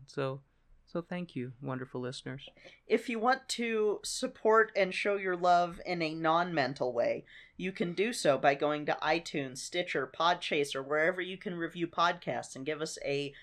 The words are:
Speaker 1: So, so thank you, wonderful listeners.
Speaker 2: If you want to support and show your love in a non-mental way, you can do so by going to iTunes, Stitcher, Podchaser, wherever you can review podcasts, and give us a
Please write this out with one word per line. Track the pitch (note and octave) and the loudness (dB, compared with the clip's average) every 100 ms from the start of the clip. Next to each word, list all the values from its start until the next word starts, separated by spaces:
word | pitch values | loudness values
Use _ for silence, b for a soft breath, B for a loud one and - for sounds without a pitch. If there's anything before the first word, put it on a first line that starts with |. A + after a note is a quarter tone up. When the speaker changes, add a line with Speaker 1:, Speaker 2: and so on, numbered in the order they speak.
| C3 | -10
Speaker 1:
So, | - C3+ C#3 - _ _ - _ | -4 -4 -4 -12 _ _ -20 _
so | E3+ | -8
thank | E3 F3+ F3 | -6 -6 -8
you, | C#3 B2 A#2+ | -6 -8 -8
wonderful | C3+ B2+ B2+ B2+ | -8 -6 -6 -6
listeners. | B2 A#2+ C3+ C3 - - B B - | -6 -8 -10 -12 -12 -20 B B 0
Speaker 2:
If | B3+ B3+ | 0 2
you | A3+ | 0
want | A#3 C4 - | 2 2 0
to | - A#3 A3 G#3+ G3 | -4 0 2 2 0
support | - - B3+ - A3 A3 G#3+ G3 | -4 -4 -6 0 4 6 6 4
and | F#3 | 0
show | F#3 G#3 G3+ | 0 0 0
your | F#3+ F3 | 0 2
love | F3+ F3 F3 E3+ | 6 6 4 -2
in | - F3 | -4 -2
a | D#3 | -2
non-mental | D#3+ D#3+ E3 F3+ D#3+ B2+ C#3 B2+ | 0 2 4 2 0 0 0 -2
way, | A#2 A#2 A#2+ - B B B | 2 2 0 -6 B B B
you | F3+ | -4
can | F#3+ F3 | -2 -2
do | F3 A3 | 0 0
so | A#3+ D#3+ C3 | 2 4 6
by | C#3+ | 6
going | C#3+ D3 D3+ D3 | 4 2 0 0
to | - | 0
iTunes, | D3 E3 E3+ D#3 C3+ C3 | 2 0 0 -4 -4 -8
Stitcher, | - F3 F3 D3+ C3 - | -6 -4 -2 -2 -2 0
Podchaser, | E3 F3 - D#3+ C#3+ C3+ C3+ | 2 2 0 0 0 -2 -2
wherever | D3+ E3 F#3 | 2 2 0
you | F3+ F#3 | -4 -8
can | G3+ F3 | -8 -6
review | E3 F3 E3 | -6 -4 -4
podcasts, | - F3 F3 - A#2+ - | 0 0 0 -4 -6 -6
and | C3+ C3+ | -8 -6
give | D3+ | -6
us | D#3+ - | -6 -6
a | C3+ C#3 C#3+ - | -4 -2 -4 -10